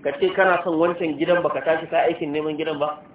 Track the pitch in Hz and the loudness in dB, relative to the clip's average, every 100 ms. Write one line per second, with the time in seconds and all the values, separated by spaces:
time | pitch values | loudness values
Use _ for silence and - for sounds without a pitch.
0 | 143 139 185 190 190 175 185 160 175 175 | -4 0 0 4 4 4 2 2 2 0
1 | 170 143 165 175 156 139 160 165 170 165 | -4 -2 0 2 2 -2 0 0 0 0
2 | 160 165 156 151 156 151 160 147 151 - | 0 0 -4 -4 -4 -4 -4 -4 -4 -6
3 | - | -16